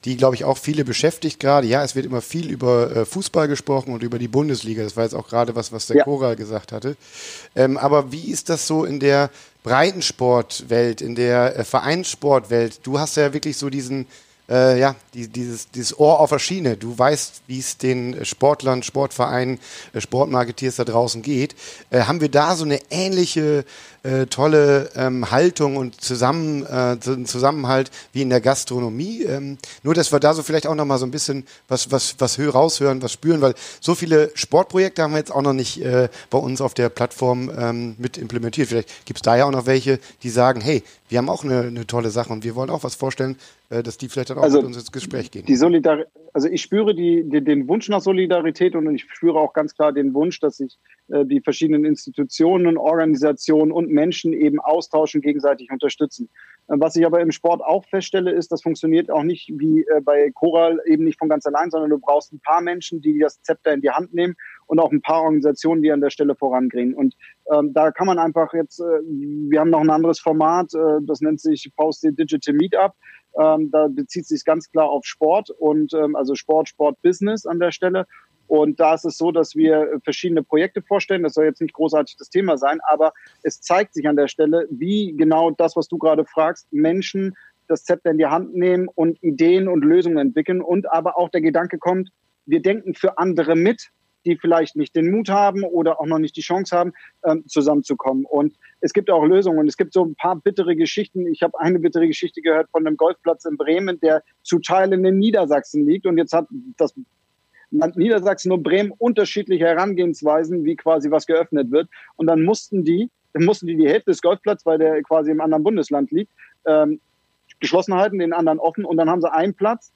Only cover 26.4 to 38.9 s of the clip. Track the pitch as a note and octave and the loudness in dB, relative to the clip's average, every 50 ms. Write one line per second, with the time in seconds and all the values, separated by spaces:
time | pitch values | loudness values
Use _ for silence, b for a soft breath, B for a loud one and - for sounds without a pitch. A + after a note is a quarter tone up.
26.4 | D#3+ D#3 D3+ C#3+ C3+ - C3 B2+ B2+ B2 B2 A#2 - B2 C3+ B2+ B2 A2+ - B2 | -2 -4 -4 -6 -6 -4 -2 -2 0 0 -2 -2 -4 -6 -6 -4 -6 -8 -4 0
27.4 | C3 C#3 D3+ D3+ C3+ B2 C3 C3 C3+ - B B B B _ C3 C#3 B2+ B2+ B2 | 0 0 2 0 -2 0 0 0 0 -2 B B B B _ -4 0 2 2 4
28.4 | A2 C3 C#3 - - - B2 B2 B2 A2+ A2 A#2+ E3 G3+ A3+ A3+ D4 - - C#3 | 4 2 2 2 -4 -6 -4 -4 -4 -4 -4 -6 -8 -8 -6 -6 -6 -6 -6 -6
29.4 | C#3 C#3 C#3 - B B B B B C#3+ D#3+ E3+ D3+ - D3+ C#3+ C3+ D3 D#3+ D#3+ | -8 -10 -12 -14 B B B B B 0 2 2 2 2 2 4 4 4 2 2
30.4 | D3 - D#3 D#3 D3 D3+ D#3+ D3+ D3+ C#3 C#3 B2 B2+ B2 C3 D3+ - - C#3 C#3 | -2 -2 -2 -2 0 -2 -2 -2 0 0 0 -2 -2 -4 -6 -6 -6 -6 -6 -8
31.4 | C3 b b b b _ C3 B2 - - C#3 B2+ - - - - C3+ A#2+ - C3 | -8 b b b b _ -4 -4 -2 -2 -2 -2 -2 -4 -2 -2 -2 -2 0 -2
32.4 | D3 D3 C3 C3 D#3 E3 - - C#3 C#3 C3 C3 C3 A#2 - - - D#3+ E3+ D#3 | -2 2 4 4 4 4 2 0 0 0 0 -2 -6 -8 -8 -4 0 0 2 4
33.4 | C3+ C3 A#2 B B B B B - - F3 - F3 E3 D#3+ D3+ D3+ D3 - - | 2 2 2 B B B B B -2 -2 -2 -2 0 2 4 4 4 2 -2 -8
34.4 | - _ - D#3+ F#3+ - - F#3 F#3+ F#3+ - - D#3+ D3 D#3 D#3 D3+ - - C#3 | -4 _ 2 2 2 2 0 0 0 0 0 -2 -2 -2 -2 -4 -4 -2 -4 0
35.4 | C#3 C#3+ C3+ C3 B2 - - - - C3 B2 B2+ B2+ A#2 B B B B - C3 | 0 0 0 0 -4 -6 -6 -6 -4 0 2 2 2 0 B B B B -2 -2
36.4 | C#3 B2+ C3 - C#3 B2 - - A#2+ A#2 - - B2 B2 - - C3 B2+ B2 B2 | -2 -2 -6 -4 -4 -4 -2 -2 -2 -2 0 -4 -4 -4 -4 -2 0 0 0 0
37.4 | B2+ C3+ - C#3+ A#2+ A#2 A#2 A#2 A#2+ A#2 G#2+ A2 B2 B2+ - - C3+ G#2+ A#2 A#2 | -4 -8 -6 -6 -4 -4 -4 -4 -6 -8 -10 -8 -10 -8 -8 -10 -12 -8 -8 -6
38.4 | A#2 A#2 - D#3 C#3 A2+ A2+ A#2 - - | -6 -6 -4 -4 -4 -2 -2 -4 -4 -4